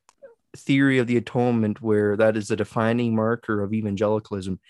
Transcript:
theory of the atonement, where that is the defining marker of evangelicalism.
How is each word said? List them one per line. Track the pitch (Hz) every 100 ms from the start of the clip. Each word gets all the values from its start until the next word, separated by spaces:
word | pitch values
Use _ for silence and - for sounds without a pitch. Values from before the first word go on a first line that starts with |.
| _ _ - _ _ -
theory | - 139 139 131
of | 120
the | 120
atonement, | 104 131 123 117 107 104
where | 113 104 104 101
that | 110 110
is | 101
the | 104
defining | 104 120 113 120 117 110
marker | 110 117 - 104
of | 101
evangelicalism. | 110 107 98 107 107 - 101 92 92